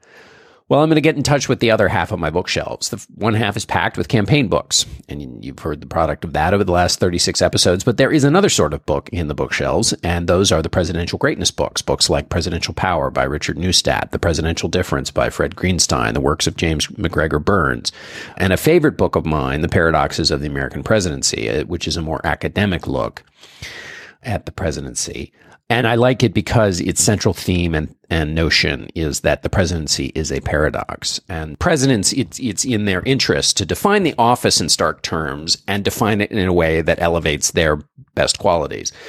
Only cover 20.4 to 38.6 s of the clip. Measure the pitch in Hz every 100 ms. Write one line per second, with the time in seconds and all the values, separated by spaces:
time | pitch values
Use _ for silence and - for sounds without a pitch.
20.4 | 73 69 67 - - 110 90 69 65 -
21.4 | 55 58 - 85 - 95 78 78 82 73
22.4 | 92 82 101 85 - 65 55 - - _
23.4 | - - - - - - - - 123 98
24.4 | - - 85 71 69 60 - - - _
25.4 | - - - 113 120 120 123 131 117 107
26.4 | - 117 107 90 90 - - 101 113 90
27.4 | - 92 87 80 78 - _ 85 76 80
28.4 | 80 - 78 71 - - 78 67 80 71
29.4 | - - 87 87 73 - 67 - 80 67
30.4 | - 73 73 55 - - - - - 85
31.4 | 78 73 175 165 135 120 90 - 107 -
32.4 | 127 92 120 113 104 92 82 135 - 73
33.4 | - - 95 87 208 208 170 - 117 123
34.4 | 110 - 87 - 85 78 - 82 78 71
35.4 | 82 - - 101 101 - 107 107 107 110
36.4 | 92 87 80 80 80 80 85 85 80 76
37.4 | - - 80 76 - - - - 73 -
38.4 | 104 85